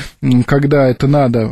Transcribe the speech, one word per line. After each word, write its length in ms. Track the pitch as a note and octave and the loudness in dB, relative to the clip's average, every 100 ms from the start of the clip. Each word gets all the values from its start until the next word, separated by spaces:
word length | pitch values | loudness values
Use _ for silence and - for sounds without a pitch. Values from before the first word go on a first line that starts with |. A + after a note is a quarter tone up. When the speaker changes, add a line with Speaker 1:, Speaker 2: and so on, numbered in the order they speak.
| - - | -10 -6
Speaker 1:
Мгм. 120 | C3+ B2 | 0 0
Speaker 2:
М, 60 | |
когда 420 | A#2+ C#3+ C#3 D3 C3 | 0 0 0 2 0
это 220 | A#2+ C#3 | 0 0
надо 420 | C#3+ C3 A#2 G#2+ | 0 0 -2 -4